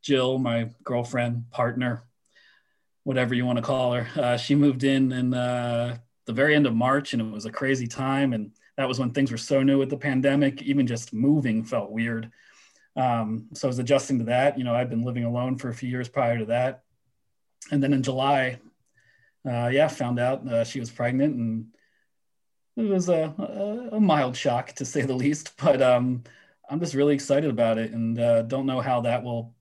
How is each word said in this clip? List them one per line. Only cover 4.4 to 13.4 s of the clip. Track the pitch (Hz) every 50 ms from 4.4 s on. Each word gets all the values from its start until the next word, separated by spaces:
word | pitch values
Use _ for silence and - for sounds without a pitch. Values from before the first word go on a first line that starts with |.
| - - 143
moved | 143 143 143 131 127
in, | 127 139 135 135 135 127
in, | 127 127 127 127 127
uh, | 123 123 123 123 123 120 120 120 117 120 120 120 120 _ _ _ _ _
the | -
very | 113 113 135 151 151
end | 151 147
of | 127 113
March, | 113 123 131 135 143 139 -
and | - 117
it | 110 110
was | 107 107 107
a | 110
crazy | 107 - 139 135 135 131 123
time. | 113 - - 135 135 135 139 139 135
And | 120 110 107 101 _ _ _ _ _
that | - 135
was | 127 127 120
when | 131 120
things | 123 143 135 120
were | 117 113
so | - - 143 135
new | 135 135 139 139
with | 135 131
the | 135
pandemic, | - - 147 135 131 131 139 139 143 147 139 135 139
even | 135 135 139 143 131
just | 120 120 110 - -
moving | - 107 123 139 151 151 131 127 110 113 110
felt | - 131 117 101 101
weird. | 107 113 113 117 117 113 113 113 _ _ _ _ _ _ _ _ _ _ _ _ _
Um, | 135 127 127 120 117 113 107 113 113